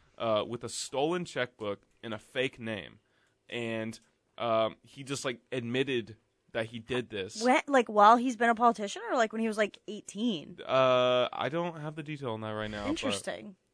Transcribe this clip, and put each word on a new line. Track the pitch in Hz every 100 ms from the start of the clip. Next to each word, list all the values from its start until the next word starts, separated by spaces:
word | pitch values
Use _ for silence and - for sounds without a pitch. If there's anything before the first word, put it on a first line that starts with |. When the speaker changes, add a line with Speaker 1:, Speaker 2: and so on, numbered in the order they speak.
| _ -
Speaker 1:
uh, | 113 107 92
with | 117
a | 113
stolen | - - 135 151 180
checkbook | 165 135 123 - 104 101 _ _
and | 113
a | 107
fake | - 131 135 -
name. | 113 104 65 - _ _ _ _ _
And, | 120 117 113 110 113 _ _ _ -
um, | 117 113 110 -
he | - 139
just, | 135 135
like, | 139 117 -
admitted | 127 117 127 139 123 107 107 _ _ _
that | 117 110
he | 120
did | 110 123 107
this. | 104 92 214
Speaker 2:
When, | 240 302 -
like, | 269 226
while | 208 208 240
he's | 254 214
been | 233
a | 226
politician, | 240 214 202 359 453
or, | 285
like, | 220
when | 220
he | 226
was, | 214
like, | 208 - -
eighteen? | 208 - 196 240 165 - 90 -
Speaker 1:
Uh, | 131 131 127 127 123 123
I | - 127
don't | 165 175 160
have | 151 156
the |
detail | 151 147 131
on | 110
that | 110
right | 107 107
now, | 104
but, | 101
Speaker 2:
Interesting. | 320 - - - - 214 185 _